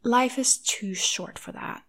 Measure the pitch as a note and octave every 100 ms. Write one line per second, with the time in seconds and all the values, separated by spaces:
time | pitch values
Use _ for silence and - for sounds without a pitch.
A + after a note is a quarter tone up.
0 | A#3+ A#3+ B3+ C4+ B3+ - - - G3 F3+
1 | - - F3+ - - - - -